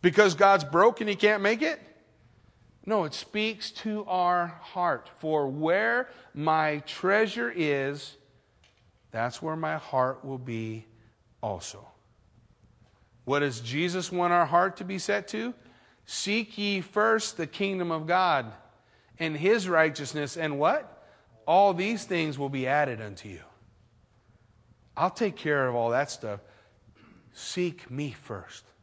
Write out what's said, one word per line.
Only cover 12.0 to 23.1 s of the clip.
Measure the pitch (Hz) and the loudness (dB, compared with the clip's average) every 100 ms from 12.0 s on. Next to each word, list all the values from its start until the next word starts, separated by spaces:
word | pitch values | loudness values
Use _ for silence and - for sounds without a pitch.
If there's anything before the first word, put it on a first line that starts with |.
| _ _ _ _ _ _ _ _ _ _ _ _ | _ _ _ _ _ _ _ _ _ _ _ _
What | - 139 | -2 0
does | 143 117 | 0 -4
Jesus | 117 135 175 180 175 | -6 -4 -2 -4 -6
want | 180 175 | -2 2
our | 175 160 | 4 4
heart | 170 190 185 | 4 2 -2
to | |
be | 185 190 | -8 -8
set | - 208 - | -2 -4 -2
to? | 214 226 247 - - _ _ - | -6 -6 -10 -18 -20 _ _ -12
"Seek | - - 214 220 - | -8 -2 -2 -4 -4
ye | 208 196 | -2 -2
first | 175 - 220 220 214 - | -2 0 2 2 0 -6
the | 160 | -8
kingdom | - 196 190 175 | -4 -4 -2 -2
of | 160 160 | -4 0
God | 175 185 147 113 107 - _ _ _ _ - | 2 4 2 -2 -12 -20 _ _ _ _ -6
and | 160 151 | -4 0
his | 175 226 185 | 2 2 4
righteousness," | 165 160 143 143 151 147 170 | 4 4 2 -8 -4 -6 -4
and | 160 143 | -4 0
what? | 151 285 277 - - _ _ - - | 2 2 -4 -20 -20 _ _ -14 2
"All | 170 202 175 | 6 6 4
these | 196 226 - | -2 -2 -2
things | 180 160 139 | -2 -2 -2
will | 139 | -4
be | 139 127 | -4 0
added | 143 143 113 | 2 0 -2
unto | 107 | -10